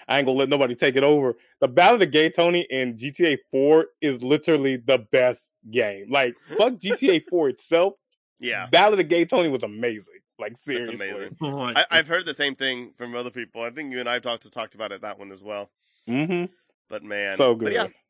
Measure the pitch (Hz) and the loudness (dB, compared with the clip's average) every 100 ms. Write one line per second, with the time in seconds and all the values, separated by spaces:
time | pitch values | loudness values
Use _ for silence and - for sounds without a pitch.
0 | - 135 131 131 135 143 131 120 147 135 | -2 0 2 0 2 2 0 0 0 2
1 | 139 151 131 117 _ - 131 123 180 240 | 4 4 2 -4 _ -2 0 6 6 6
2 | 170 147 156 160 170 175 170 131 127 113 | 4 4 2 2 2 2 -2 -4 -4 -6
3 | 131 139 170 135 _ 131 143 156 160 - | -10 0 0 0 _ 0 4 4 4 -2
4 | 151 127 127 151 151 156 135 131 120 131 | -4 -2 0 0 2 2 2 -2 0 0
5 | 110 135 127 117 - _ 113 113 110 98 | 2 2 2 0 -10 _ -6 -2 -2 -4
6 | 101 139 127 120 - 151 226 233 185 233 | -4 -2 -2 -4 -8 0 0 0 -6 -2
7 | 190 170 - 180 147 120 - 165 190 196 | 2 2 2 0 0 -2 0 2 2 -2
8 | _ _ _ _ 123 107 95 156 202 208 | _ _ _ _ -8 -6 2 4 6 4
9 | 160 170 170 254 170 131 110 104 120 110 | 2 0 2 0 0 -2 -6 -6 -6 -6
10 | 95 98 _ - 107 117 - 123 120 104 | -14 -20 _ -14 -14 -12 -8 -6 -6 -8
11 | 98 101 95 - 151 139 127 120 147 165 | -10 -10 -12 -10 -8 -6 -4 0 2 0
12 | 151 170 170 143 143 135 135 123 120 - | 0 -4 -4 -6 -6 -4 -6 -6 -10 -16
13 | 120 120 123 123 113 117 117 123 147 127 | -12 -10 -10 -10 -14 -10 -10 -10 -10 -8
14 | 120 123 120 117 107 120 110 104 107 98 | -4 -4 -4 -8 -10 -12 -12 -8 -10 -10
15 | 104 101 98 95 101 104 101 _ _ _ | -12 -14 -16 -16 -12 -10 -12 _ _ _
16 | - 123 160 180 180 _ _ _ - 107 | -6 -4 -2 -4 -6 _ _ _ -16 -16
17 | 104 101 101 98 135 117 110 233 214 _ | -10 -6 -4 2 2 2 -2 -4 -4 _
18 | _ | _